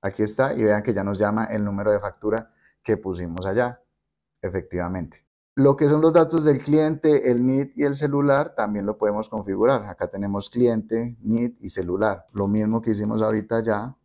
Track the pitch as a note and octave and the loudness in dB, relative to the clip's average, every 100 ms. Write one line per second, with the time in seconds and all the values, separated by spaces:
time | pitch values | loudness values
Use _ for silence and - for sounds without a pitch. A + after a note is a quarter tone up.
0 | G2+ - G#2+ - C3+ - A2 G#2 G#2 G2+ | -8 -2 -2 2 0 2 2 2 0 -2
1 | G2 G2+ G#2 G#2+ A2 G#2+ G#2 G2+ G#2 G#2 | -2 0 0 0 -2 -4 -4 -2 0 0
2 | G2+ - G#2+ A2 A2+ _ _ _ - G#2+ | -2 -6 -4 -4 -6 _ _ _ -4 -4
3 | F#2+ F2 F2 E2 F#2+ G2+ B2 A#2 _ _ | -2 -6 -6 -6 -4 0 -2 -4 _ _
4 | _ _ _ _ G2 F#2 E2+ F2 F2 F#2 | _ _ _ _ -6 -6 -6 -6 -4 -6
5 | F2 - _ _ _ - C#3 C#3 D3 D3+ | -8 -12 _ _ _ 2 4 4 4 4
6 | D#3+ E3 D#3+ D#3+ D3+ C#3 - D3+ D#3 D#3 | 6 6 4 2 2 2 2 2 2 2
7 | D#3 D3 B2+ A#2+ B2+ C3+ C#3 - C#3+ C#3 | 4 4 4 2 2 0 -2 -2 -2 0
8 | D3 C#3+ C#3+ C#3 D#3 - G#2+ G#2 G2 G#2+ | 0 2 4 2 0 -2 -4 -2 -4 -2
9 | G#2+ G#2 A2 A2+ G2+ G2 A2+ C3+ G#2 F2+ | 0 0 -4 -8 -6 0 2 2 -2 -8
10 | F#2 G2 G2+ G2+ G2+ A#2+ A#2+ A2+ A2 A2+ | -8 -4 -4 -4 -4 0 2 2 -2 -4
11 | A#2+ A#2 G#2 A2+ A#2+ - G2+ - F2 F#2 | -4 -8 -4 -2 -2 -6 -8 -6 -4 0
12 | A2 G2 - G2+ G2 G#2 G#2+ A2+ A2+ G#2 | 0 -2 -8 -4 0 0 0 -2 -2 -2
13 | G#2+ A2 A2 A2 G#2 A2+ A2+ G#2 A#2 C3+ | -2 0 0 0 -2 -4 -2 -4 -4 -14